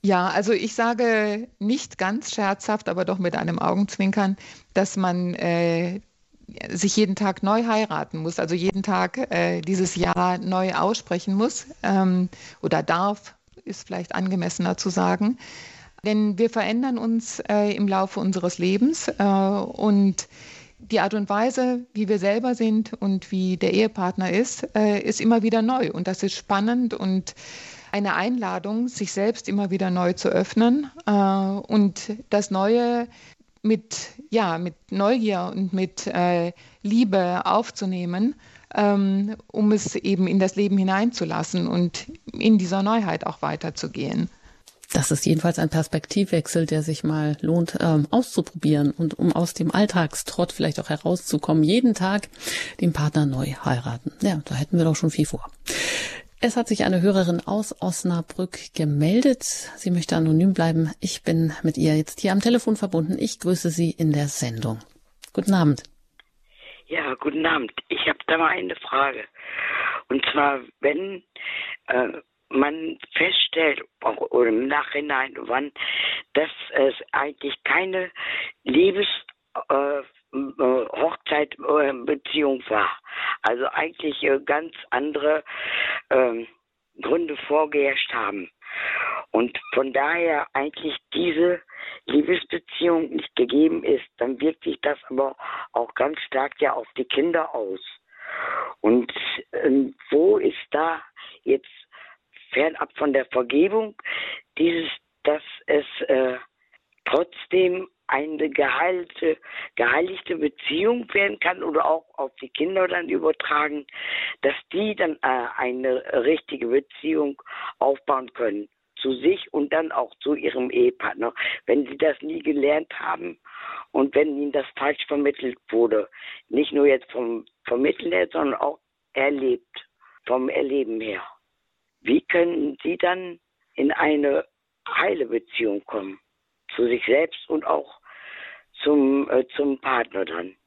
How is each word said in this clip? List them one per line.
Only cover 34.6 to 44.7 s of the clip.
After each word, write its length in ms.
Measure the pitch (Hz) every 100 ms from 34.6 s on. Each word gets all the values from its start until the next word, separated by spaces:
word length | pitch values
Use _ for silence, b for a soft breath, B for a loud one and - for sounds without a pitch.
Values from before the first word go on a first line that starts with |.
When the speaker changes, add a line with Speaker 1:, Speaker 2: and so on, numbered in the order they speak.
| 175 160 _
Speaker 1:
Neugier 580 | 190 202 254 220 190 180
und 200 | - 190
mit, 340 | 185 185 - -
äh, 460 | - 175 175 170 175 b b
Liebe 640 | 202 226 233 190 180 180 -
aufzunehmen, 880 | 190 233 - 196 185 175 180 226 - b b b
ähm, 600 | - 208 202 196 196 202 220 -
um 240 | - 208
es 220 | 214 208 -
eben 320 | - 196 185
in 100 | 190
das 180 | 190 190
Leben 220 | 202 196
hineinzulassen 880 | 190 190 233 247 160 165 170 180 170
und 400 | 175 175 - - 311 -
in 260 | - 226 214
dieser 240 | 180 196
Neuheit 440 | 196 226 196 165 -
auch 160 | 160
weiterzugehen. 880 | 147 151 165 - - - - - 175 b b b b